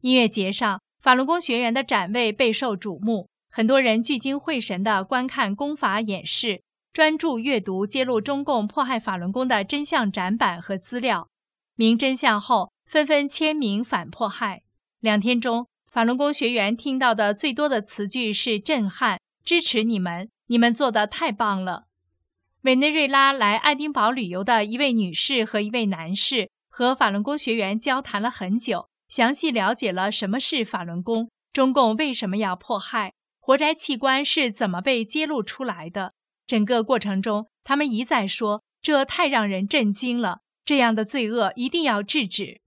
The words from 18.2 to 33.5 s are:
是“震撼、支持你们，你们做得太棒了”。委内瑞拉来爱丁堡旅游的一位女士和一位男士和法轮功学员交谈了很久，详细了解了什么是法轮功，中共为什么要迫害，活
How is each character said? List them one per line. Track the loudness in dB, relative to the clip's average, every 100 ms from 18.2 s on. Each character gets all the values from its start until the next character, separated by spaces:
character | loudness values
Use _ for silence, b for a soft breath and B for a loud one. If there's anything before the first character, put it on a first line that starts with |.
| -2
是 | -2 0 -2
“震 | 0 0 0
撼、 | 0 -2 -2 _ _
支 | 0 0
持 | 2 0
你 | 0 0
们， | -2 -4 -10 _ _
你 | 4
们 | 4
做 | 4 2
得 | 2 0
太 | -2 -4
棒 | 0 0 0
了”。 | -4 -8 _ _ _ _ _ _ _ _
委 | 0 2
内 | 2
瑞 | 2 2
拉 | 4 4
来 | 4 2 2
爱 | 2
丁 | 0 -2
堡 | 0 0
旅 | 0 -4
游 | -4
的 | 0 0 0
一 | -2
位 | 0
女 | 0 0
士 | -2 0 0
和 | 0 -2
一 | -2
位 | -2 -2
男 | -2 -4 -2
士 | 0 0 -4 _ _
和 | -2 0
法 | 2 2
轮 | 2
功 | -2 -4
学 | -2 -2
员 | -2 -2
交 | 0 -2
谈 | -2 -4
了 | -4
很 | -4 -2 -2
久， | -2 -4 -6 _ _
详 | 0 2
细 | 2 0
了 | 0 0
解 | 0 -2
了 | -2 -2
什 | -2 -2
么 | -2
是 | -2 -2
法 | -2 -4
轮 | -6 -6
功， | -2 -2 -2 _ _
中 | 0 2
共 | 6 4 4
为 | -2
什 | -2 -4
么 | -2
要 | -2 -4
迫 | -4 -6
害， | -4 -6 -6 _ _ _
活 | 2